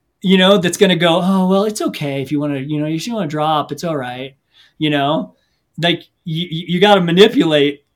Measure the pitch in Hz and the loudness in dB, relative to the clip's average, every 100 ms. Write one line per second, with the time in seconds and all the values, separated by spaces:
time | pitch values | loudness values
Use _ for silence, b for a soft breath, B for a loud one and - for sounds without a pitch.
0 | _ _ 185 190 185 202 175 - 190 180 | _ _ 2 4 4 4 2 2 2 2
1 | 170 170 180 190 185 196 214 214 330 - | 2 2 0 0 2 0 0 -4 -6 -6
2 | 143 139 135 147 147 139 143 151 151 160 | -6 -6 -4 -4 -4 -6 -6 -6 -4 -6
3 | 240 226 156 151 156 151 143 143 170 147 | -6 -6 -6 -4 -2 -2 -4 -8 -6 -6
4 | 123 127 135 _ _ b b b 151 147 | -8 -10 -14 _ _ b b b -2 0
5 | 139 160 - _ _ _ _ - 170 - | 0 -2 -6 _ _ _ _ -4 -2 -2
6 | - _ 170 160 180 160 170 175 208 196 | -8 _ -10 -8 -8 -8 -4 2 4 4
7 | 170 175 214 254 160 147 143 143 _ | 4 4 4 4 2 2 2 -2 _